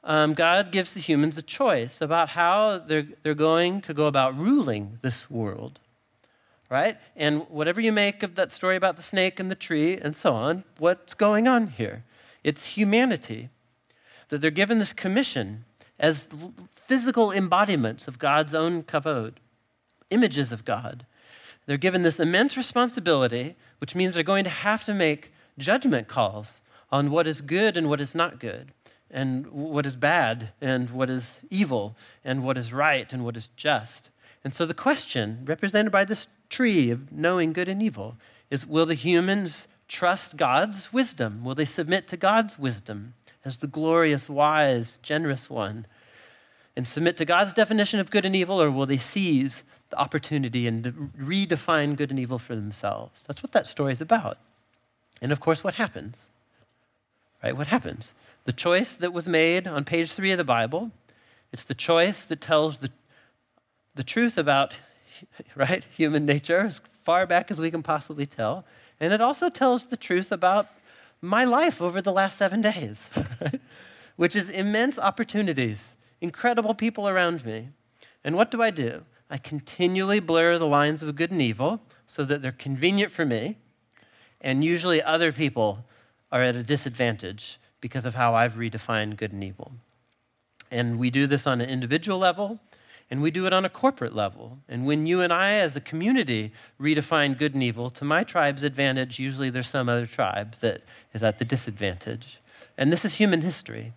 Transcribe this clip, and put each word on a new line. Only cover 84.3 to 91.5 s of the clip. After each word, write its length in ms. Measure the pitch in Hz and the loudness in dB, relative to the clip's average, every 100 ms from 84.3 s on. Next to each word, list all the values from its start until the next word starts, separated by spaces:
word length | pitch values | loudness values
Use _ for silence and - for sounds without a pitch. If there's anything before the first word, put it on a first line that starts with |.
| _ | _
and 220 | 139 131 | -2 0
usually 400 | 156 175 180 160 | 2 2 2 2
other 300 | 143 160 165 | 2 2 2
people 520 | 147 151 120 107 101 - _ _ _ _ | 2 -2 2 0 0 -12 _ _ _ _
are 120 | 127 | 0
at 120 | 127 | 2
a 80 | 120 | 0
disadvantage 960 | 117 143 139 120 120 107 92 104 - - _ _ | -2 -2 -2 -2 -2 -2 -8 -12 -16 -18 _ _
because 240 | 117 135 | -10 -6
of 100 | 123 | -6
how 200 | 117 120 | 0 2
I've 200 | 113 120 | 4 2
redefined 640 | 110 117 - - 110 107 104 | 0 -6 -6 -4 -2 -2 -4
good 160 | 107 | -8
and 100 | 98 | -6
evil. 300 | 95 95 - 123 _ _ _ _ _ _ _ _ - | -10 -12 -18 -18 _ _ _ _ _ _ _ _ -8
And 280 | 123 120 117 | -4 -2 0
we 120 | 123 | 0
do 160 | 127 139 | 2 2
this 200 | 143 | 2
on 140 | 143 | 0